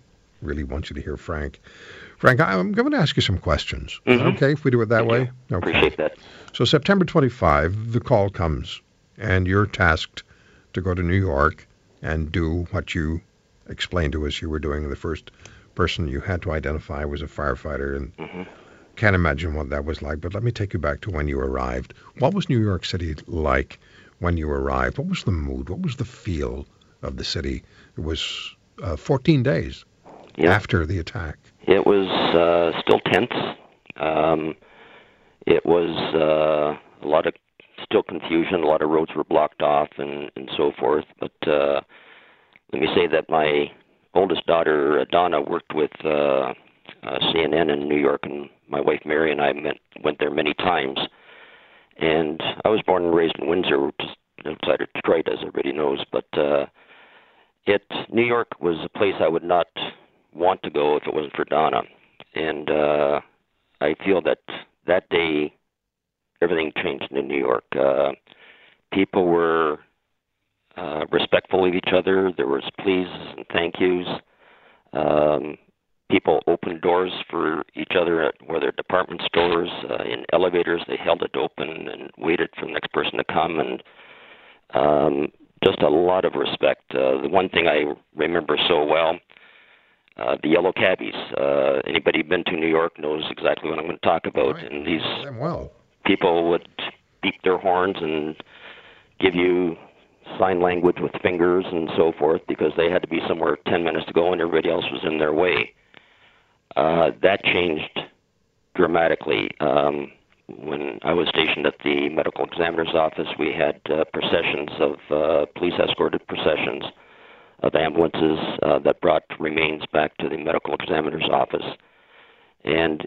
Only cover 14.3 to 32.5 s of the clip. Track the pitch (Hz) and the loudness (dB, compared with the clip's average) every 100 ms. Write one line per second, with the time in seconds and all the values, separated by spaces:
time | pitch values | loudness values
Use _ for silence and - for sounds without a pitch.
14.3 | - 82 76 76 73 73 69 82 78 - | -4 -6 -4 -4 -4 -4 -6 -6 -8 -10
15.3 | - - - _ - 90 - 78 71 - | -20 -20 -20 _ -2 0 0 -4 -4 -4
16.3 | 85 85 78 69 78 - 73 73 71 73 | -4 -4 -4 -4 -6 -6 -6 -6 -6 -8
17.3 | - 73 64 78 67 69 69 67 - 80 | -6 -4 -4 -6 -6 -4 -6 -8 -12 -12
18.3 | 90 92 - - - - - 107 92 82 | -12 -14 -16 -20 -20 -20 -2 2 4 2
19.3 | 71 85 78 69 71 71 76 73 78 87 | 0 -4 -4 -4 -6 -6 -6 -6 -6 -6
20.3 | 101 117 - 98 90 73 73 - 82 73 | -4 -4 -2 -4 -2 -4 -4 -4 -4 -2
21.3 | 67 65 65 64 64 64 - - - 135 | -2 -2 -2 -2 -4 -8 -16 -20 -2 0
22.3 | 196 - 123 107 90 - 92 82 76 - | 0 0 0 0 -2 -4 -6 -6 -8 -6
23.3 | 78 73 65 - - _ - - _ 87 | -2 0 0 0 -10 _ -20 -20 _ -2
24.3 | 82 76 69 69 65 62 - 180 180 - | -2 -2 -2 -2 0 -2 -2 -4 -4 -2
25.3 | 85 71 65 67 95 185 120 107 - - | -2 -4 -6 -8 -6 -6 -6 -10 -10 -8
26.3 | 80 64 65 - _ _ _ 73 64 - | -4 -4 -6 -12 _ _ _ -12 -8 -6
27.3 | - 69 62 - - - - 80 78 - | -6 -6 -8 -10 -20 -18 -10 -6 -6 -6
28.3 | - - - _ - 90 76 - 135 - | -10 -14 -16 _ -10 -8 -6 -2 0 4
29.3 | 147 123 82 65 65 - _ - - - | 4 2 0 -4 -10 -18 _ -20 -20 -16
30.3 | - 82 104 - 90 80 95 80 - 80 | 2 4 4 2 0 0 -4 -4 -8 -10
31.3 | - _ _ - 95 - 101 92 - - | -12 _ _ 2 4 4 2 2 -2 2
32.3 | 82 85 | 4 4